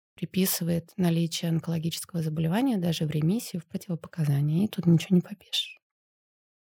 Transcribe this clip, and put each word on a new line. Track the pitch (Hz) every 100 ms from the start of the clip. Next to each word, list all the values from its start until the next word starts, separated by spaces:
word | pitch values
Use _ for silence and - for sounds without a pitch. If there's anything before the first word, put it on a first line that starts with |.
| _ -
приписывает | 175 185 185 - 170 170 165 -
наличие | 175 165 165 - 170
онкологического | 165 - 165 165 - - 170
заболевания | 160 156 160 196 269 214
даже | 175 160 156
в |
ремиссии, | 156 156 220 - 180
в | -
противопоказании, | 190 - 165 - - 147 143 147 160 208
и |
тут | - 170
ничего | 165 - 180
не |
попишешь. | - 202 - - - - _ _ _ _ _ _ _ _